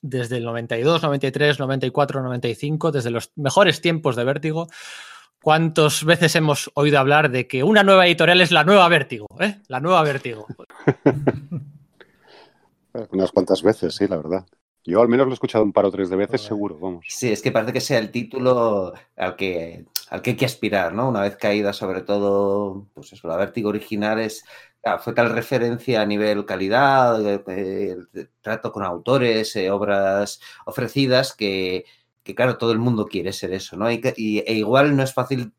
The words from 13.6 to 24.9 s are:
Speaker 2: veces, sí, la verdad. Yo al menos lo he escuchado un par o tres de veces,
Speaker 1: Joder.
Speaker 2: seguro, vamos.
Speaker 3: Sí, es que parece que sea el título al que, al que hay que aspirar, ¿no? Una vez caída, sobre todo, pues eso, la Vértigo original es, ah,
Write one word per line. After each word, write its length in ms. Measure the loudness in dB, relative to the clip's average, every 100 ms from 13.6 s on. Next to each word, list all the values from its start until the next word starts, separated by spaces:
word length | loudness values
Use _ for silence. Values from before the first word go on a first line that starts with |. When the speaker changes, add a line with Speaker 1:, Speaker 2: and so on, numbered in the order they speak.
Speaker 2:
veces, 340 | 2 0 -2 -2
sí, 120 | -2
la 100 | -2
verdad. 280 | -4 -6 -6 _ _ _
Yo 180 | -2 2
al 60 | 4
menos 200 | 4 2
lo 40 |
he 40 | 0
escuchado 280 | -2 0
un 100 | 2
par 120 | 2 2
o 60 |
tres 180 | 0 -4
de 60 | -2
veces, 260 | -2 -4
Speaker 1:
Joder. 60 | -6
Speaker 2:
seguro, 320 | -6 -6 -8
vamos. 260 | -10 -10 -12
Speaker 3:
Sí, 240 | -6 -4
es 120 | -2
que 80 | -2
parece 200 | -2 -2
que 100 | -4
sea 180 | -2 -2
el 100 | -2
título 840 | -6 -8 -4 0 2 2 0 -4 -10 _ -8
al 200 | -8 -4
que, 500 | -4 -4 -8 -14 -12 -12 -10
al 140 | -6
que 80 | -4
hay 40 | -2
que 100 | -2
aspirar, 480 | -2 -2 0 0
¿no? 160 | -2 -2
Una 120 | 0
vez 160 | -2 -2
caída, 360 | -2 0 0
sobre 280 | -4 -6 -6
todo, 880 | -4 -2 0 0 0 -2 -4 -8 -16
pues 200 | -20 -20
eso, 140 | -16 -8
la 100 | -4
Vértigo 320 | -4 -4 -4
original 500 | -4 -6 -4 -2 -2
es, 240 | -4 -8 -18 -20 -20 _
ah, 140 | -4